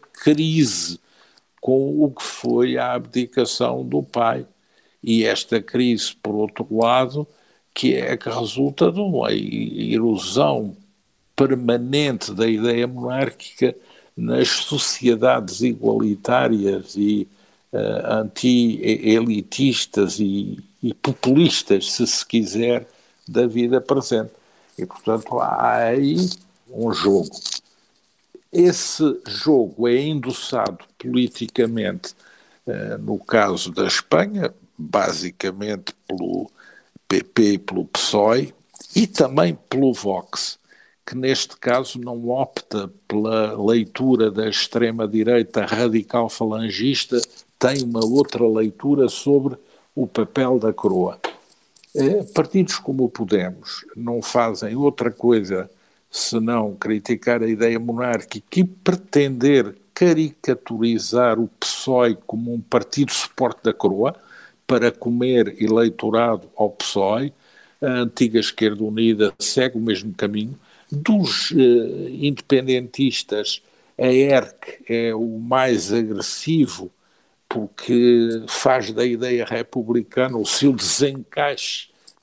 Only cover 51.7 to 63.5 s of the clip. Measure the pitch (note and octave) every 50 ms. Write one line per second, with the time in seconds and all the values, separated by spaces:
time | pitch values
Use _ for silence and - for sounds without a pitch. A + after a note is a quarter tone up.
51.7 | _ - - - - C#3+ C3+ C#3+ G3 G3+ - - - E3 D3+ - - F#3+ F3 -
52.7 | - - - C#3+ C3+ C3 B2 A#2+ - - A2 F2+ G#2+ F#2+ F2+ F#2 F#2 - - -
53.7 | - - - - - A2 A#2 A#2+ A#2+ A#2 - - - B2 A#2 A2+ G2+ - - G#2
54.7 | A2+ C3+ C#3+ C#3+ C#3 - A#2+ A#2+ - - - A#2+ A#2 A2 G2 F#2+ F#2+ F#2 F#2 -
55.7 | _ _ _ _ _ _ _ _ - - - - A2+ A2+ A2 A#2 A#2+ A#2 G#2+ G#2
56.7 | G2 - - G#2 A2 G#2 - - A#2 - - B2 A#2+ A#2 A2+ A2+ A2+ G#2 A#2 A#2
57.7 | A#2 A2+ A#2 A#2 A#2 A#2+ B2 B2 A#2 G#2+ - - - G#2 - _ - F#3 F#3 F#3
58.7 | - - - F#3+ F3+ F3+ - - - C#3+ C#3+ C3+ C3 A#2+ B2+ C#3+ C#3+ C3 G#2 G2+
59.7 | - - _ _ _ - F3+ F3 D#3 D#3 D#3+ C#3+ - _ - - B2 - - -
60.7 | A#2 A2 A#2 A#2 A2+ G2 - - A2+ B2 B2 A#2 A2 A2+ A#2 - - _ - -
61.7 | - - - C3+ B2+ B2 B2 A#2 G#2 - - - - A2+ A#2+ A#2 A#2+ A#2 - -
62.7 | C3 A#2 - - - C#3 C#3+ - - - - - _ - B2+ A2+